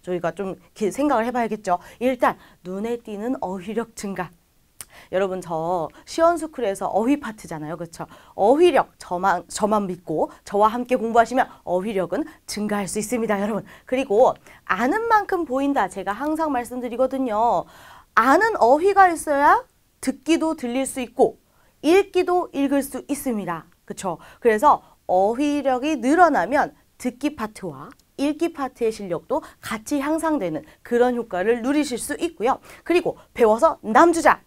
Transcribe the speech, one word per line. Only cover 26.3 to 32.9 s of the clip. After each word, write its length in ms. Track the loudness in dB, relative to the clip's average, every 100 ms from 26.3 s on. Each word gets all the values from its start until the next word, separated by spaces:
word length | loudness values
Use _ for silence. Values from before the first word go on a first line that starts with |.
| 4 0 0 -2 -6 _ _
듣기 380 | -10 -6 -8 -6
파트와 540 | -10 -10 -14 -14 -18 -20 _ -4
읽기 360 | -4 -2 -4
파트의 380 | -4 -10 -4 -4
실력도 500 | -4 -8 -8 -4 -6 -6 _
같이 380 | -10 -10 -4 -4
향상되는 640 | -2 -2 -2 -2 -2 -6 -10 _
그런 340 | -2 2 2 2
효과를 460 | -4 -4 0 0
누리실 360 | 0 0 -2 -6
수 180 | -8 -6
있고요. 400 | -6 -2 -2 -2 -6 -20
그리고 340 | -2